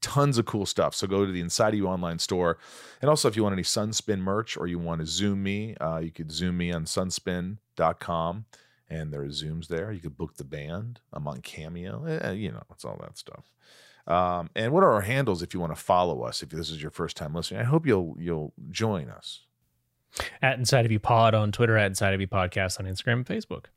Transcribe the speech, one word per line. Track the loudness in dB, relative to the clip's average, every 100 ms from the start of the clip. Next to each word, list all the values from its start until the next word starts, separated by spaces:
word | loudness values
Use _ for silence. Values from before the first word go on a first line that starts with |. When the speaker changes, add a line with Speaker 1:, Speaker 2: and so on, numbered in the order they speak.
Speaker 1:
tons | 0 2 4 4
of |
cool | 2 0 -2
stuff. | 2 2
So | 2 0
go | 2
to | 2
the | 0
Inside | -4 2 2
of | 2
You | 0
online | 0 -2 -4
store. | -2 2 2 0 -6 -20 -20 -2
And | 2
also, | 4 4
if | 2
you |
want | 2
any | 2
Sunspin | 0 0 0 -4 -2 0
merch | 0 -2 -2 -4
or | -4
you | -4
wanna | -4 -4 -4
Zoom | 0 0 0
me, | -2 -4 -6 -6
uh, | -4 -4
you | -6
could | -8 -10
Zoom | -4 -2 0
me | -2
on | -2
sunspin | -4 -4 -2 -4 -4 -4 -4 -10 _ 0
dot | 0 0
com. | -4 -2 -2 -4 -12 -20 _ _ _
And | -8 -6
there | -6
are | -6
Zooms | -6 -6 -8 -6
there. | -6 -4
You | -8
could | -10 -8
book | -10 -10
the |
band. | -12 -10 -8 -8 -8 -12 _
I'm | -10 -8
on | -10
Cameo. | -12 -14 -12 -10 -10 -10
Eh, | -6 -6
eh, | -4
you | -4 -6
know, | -8 -14
it's | -14
all | -12 -12
that | -14 -16
stuff. | -18 -20 -20 _ _ -20 -20 _ 0
Um, | 2 2 0 -4 -2
and | 2
what | 6
are | 6
our | 6
handles | 4 0 2 0
if | -2
you | -4
wanna | -4 -6
follow | 2 4 4 0
us, | -4 -6
if | -8
this | -8 -6
is | -8
your | -10
first | -6 -6 -4
time | -8
listening? | -6 -6 -4
I |
hope | 2 2 4
you'll, | 2 2 -4
you'll | -4 -2 -4 -10 -12
join | -4 -2 -2 -6
us. | -12 -16 -18 _ _ _ _ _ _ _ -8 -8 0
Speaker 2:
At | 2 2
Inside | 4 4
of | 6
You | 2
Pod | 6 8 8
on | 6 2
Twitter, | 2 4 6
at | 4
Inside | 2 2
of | 2
You | 0
Podcast | 2 0 2 -2 -2
on | -6
Instagram | -4 0
and | 0 0
Facebook. | -6 -6 -10 -12